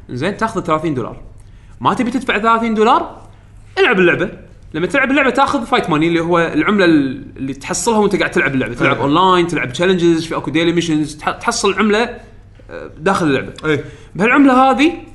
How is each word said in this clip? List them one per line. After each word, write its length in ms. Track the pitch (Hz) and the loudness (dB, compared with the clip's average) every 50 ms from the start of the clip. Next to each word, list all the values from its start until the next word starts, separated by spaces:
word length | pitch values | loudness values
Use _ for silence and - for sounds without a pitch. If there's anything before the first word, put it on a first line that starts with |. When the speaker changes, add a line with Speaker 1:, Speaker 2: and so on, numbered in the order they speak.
| - - | -16 -12
Speaker 1:
زين، 280 | 127 123 143 190 202 | -8 -6 -4 -4 -4
تاخذ 240 | - 220 196 202 180 | -4 -4 -4 -4 -4
ثلاثين 320 | 160 170 156 156 160 170 143 | -4 -2 -2 -2 -2 -2 -4
دولار". 280 | 123 110 95 123 - - - - - - - - - - - - - | -4 -6 -8 -10 -14 -18 -20 -20 -20 -20 -20 -20 -20 -20 -20 -8 -4
ما 120 | 117 139 190 | -2 -2 0
تبي 180 | 190 247 233 | 0 -2 -2
تدفع 280 | 240 262 - - 185 202 | -4 -4 -2 -2 -2 0
ثلاثين 340 | 208 226 226 226 233 233 220 | 2 2 2 2 0 0 0
دولار؟ 440 | 214 214 226 269 339 339 - - - - - - - - - - - - - - | 2 4 4 4 2 0 -4 -12 -18 -20 -20 -20 -20 -20 -20 -20 -20 -20 -6 -2
العب 220 | 381 392 269 240 185 | 0 2 2 4 4
اللعبة. 320 | 180 170 143 135 175 220 - - - - - - - - - | 4 2 2 2 -2 -4 -6 -12 -20 -20 -20 -20 -16 -10 -6
لما 140 | 156 175 | -4 -4
تلعب 240 | 175 180 277 269 240 | 0 0 0 2 2
اللعبة 180 | 277 294 269 254 | 2 2 2 2
تاخذ 360 | 247 269 277 269 - 277 233 | 2 2 0 0 0 -2 -2
فايت 240 | - 262 226 - - | 0 -2 0 0 0
ماني، 180 | 156 147 160 | 0 2 2
اللي 120 | 170 170 165 | 2 0 0
هو 200 | 165 170 175 170 | 0 2 2 2
العملة 460 | 170 156 - 147 151 175 214 202 185 | 2 0 0 0 0 2 2 4 4
ال-، 380 | 170 160 147 139 135 123 - - - - | 4 4 4 2 0 -4 -8 -12 -14 -12
اللي 160 | - 135 135 135 | -10 -8 -8 -8
تحصلها 440 | - - - 180 - - 233 226 | -8 -8 -8 -6 -4 0 0 2
وانت 180 | 214 208 196 196 | 2 2 2 2
قاعد 160 | 160 160 147 | 0 -2 0
تلعب 220 | - 185 143 139 135 | 0 0 0 0 0
اللعبة. 200 | 131 117 107 120 | -2 -2 -4 -4
تلعب 220 | 123 139 139 135 | -2 0 0 0
Speaker 2:
أي. 60 | 110 | 0
Speaker 1:
اونلاين، 460 | 120 143 143 170 190 190 185 180 170 | 0 0 2 4 4 4 4 2 2
تلعب 260 | 170 156 135 123 123 123 | 0 -2 -4 -4 -4 -4
تشالنجز، 520 | - 175 190 190 175 170 170 170 160 160 | -2 0 2 2 4 4 2 2 2 -2
في 100 | - 156 | -6 -6
اكو 160 | 135 - 143 | -6 -4 -2
ديلي 220 | 131 160 170 170 170 | -2 0 0 0 0
ميشنز، 420 | 170 165 170 156 151 151 135 - | 0 0 0 0 -2 -2 -4 -6
تح-، 240 | - - 185 - - | -6 -6 -6 -6 -4
تحصل 400 | - 240 226 - - 202 175 175 | -4 -6 -4 -2 0 -2 0 0
عملة، 200 | 214 214 208 214 240 233 233 - - - - - - - - - - - | 0 2 2 0 0 -2 -6 -12 -18 -20 -20 -20 -20 -20 -20 -20 -20 -16
آه، 220 | - 85 - 80 - 113 | -16 -14 -14 -16 -10 -4
داخل 260 | 156 185 190 180 180 | -2 -2 0 0 0
اللعبة. 280 | 151 135 117 98 95 - - - | 0 0 0 -2 -6 -12 -6 -4
Speaker 2:
أي. 180 | 156 151 135 - - - - - - - | -2 -2 -2 -4 -8 -16 -20 -20 -12 -4
Speaker 1:
بهالعملة 560 | 156 196 240 254 294 277 277 254 254 262 269 | -2 0 2 4 4 4 6 6 6 4 4
هذه 220 | 254 220 285 330 349 - - - | 4 2 2 0 0 -4 -12 -18